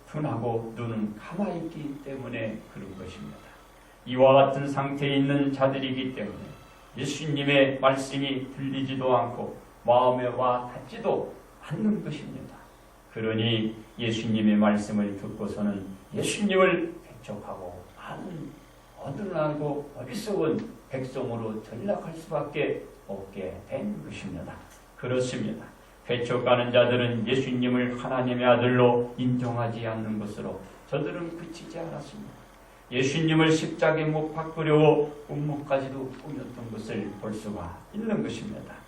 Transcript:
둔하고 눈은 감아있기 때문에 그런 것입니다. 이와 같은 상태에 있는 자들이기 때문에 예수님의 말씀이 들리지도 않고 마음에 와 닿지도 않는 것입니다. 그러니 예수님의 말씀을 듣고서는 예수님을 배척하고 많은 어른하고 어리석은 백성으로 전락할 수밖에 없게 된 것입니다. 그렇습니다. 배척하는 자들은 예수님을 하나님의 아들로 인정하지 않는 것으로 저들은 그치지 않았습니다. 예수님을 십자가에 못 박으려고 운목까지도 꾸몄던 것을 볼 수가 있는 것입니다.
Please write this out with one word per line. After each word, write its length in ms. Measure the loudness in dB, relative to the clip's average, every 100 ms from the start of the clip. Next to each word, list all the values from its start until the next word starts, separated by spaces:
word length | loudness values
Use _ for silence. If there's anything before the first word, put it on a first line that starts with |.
| -10
둔하고 640 | -6 -4 -2 -2 -2 -4 -6
눈은 400 | -6 -4 -4 -6
감아있기 880 | -10 -4 -4 -4 -8 -8 -10 -10
때문에 540 | -10 -10 -8 -6 -6 -8 -12
그런 260 | -16 -14 -12
것입니다. 400 | -14 -14 -14 -16 -20 -20 -20 -20 -20 -16 -4
이와 260 | 8 10
같은 360 | 10 8 2 -2
상태에 480 | -2 -2 -2 0 2
있는 360 | 4 4 2
자들이기 640 | 2 2 2 -2 -4 -4
때문에 220 | -6 -8 -8 -14 -16 -20 -20 -16 -8
예수님의 840 | -6 -4 -2 0 4 6 6 6
말씀이 720 | 4 4 0 -4 -2 -4 -6
들리지도 640 | -6 -6 -4 -4 -2 2 2
않고 400 | 2 -4 -8 -10 -18 -2
마음에 420 | 4 6 6 4 0
와 440 | 0 2 0 -4
닿지도 600 | -12 -12 -4 -2 0 -2 -10 -20 -18 -8
않는 360 | -2 0 0
것입니다. 500 | -2 -8 -10 -12 -14 -18 -20 -20 -20 -20 -14
그러니 640 | -4 -2 0 2 2 0 -4 -14 -6
예수님의 580 | -4 -2 0 4 6 6
말씀을 600 | 6 4 0 -2 -2 -4
듣고서는 680 | -8 -6 -6 -2 -2 -2 -8 -14 -8
예수님을 800 | -4 -2 0 2 6 6 4 0 -8 -16
배척하고 800 | -16 -12 -12 -12 -12 -12 -14 -18 -18
많은 540 | -14 -12 -10 -10 -12 -16 -20 -20 -20 -12
어른하고 920 | -10 -6 -4 0 0 0 -4 -4 -8 -12
어리석은 800 | -10 -8 -2 0 2 0 -4 -14 -10
백성으로 680 | -8 -6 -6 -4 -4 -4 -6
전락할 500 | -10 -6 -2 -2 -4
수밖에 680 | -12 -6 -4 -2 -2 -2 -2 -8 -16 -12
없게 480 | -12 -10 -10 -10 -10 -8
된 360 | -6 -4 -6
것입니다. 500 | -10 -12 -10 -10 -10 -14 -18 -20 -20 -8
그렇습니다. 680 | -2 0 0 -2 -4 -6 -12 -20 -20 -12 -4
배척하는 640 | -2 0 0 4 4 6
자들은 560 | 6 6 4 2 0 2
예수님을 760 | 2 2 2 2 2 2 -2
하나님의 420 | -2 0 0 4
아들로 680 | 6 8 6 6 6 6 0 0
인정하지 720 | 0 2 0 -2 -2 -2 -4
않는 320 | -4 -4 -4
것으로 420 | -6 -6 -8 -8 -12 -20 -6
저들은 500 | -4 -2 -6 -8 -10
그치지 400 | -12 -14 -12 -10
않았습니다. 540 | -8 -10 -12 -14 -16 -18 -20 -20 -20 -20 -4
예수님을 580 | 0 0 2 4 6 6
십자가에 540 | 4 0 2 2 4
못 300 | 0 -2 -2
박으려고 880 | -6 -6 -2 4 8 8 8 2 -4 -10
운목까지도 840 | -6 -4 -4 0 0 0 -6 -8 -10
꾸몄던 480 | -10 -10 -10 -12 -10
것을 400 | -10 -6 -6 -6 -6
볼 120 | -8
수가 460 | -8 -8 -8 -10 -12 -12
있는 280 | -6 -2 -2
것입니다. 520 | -2 -6 -10 -10 -12 -16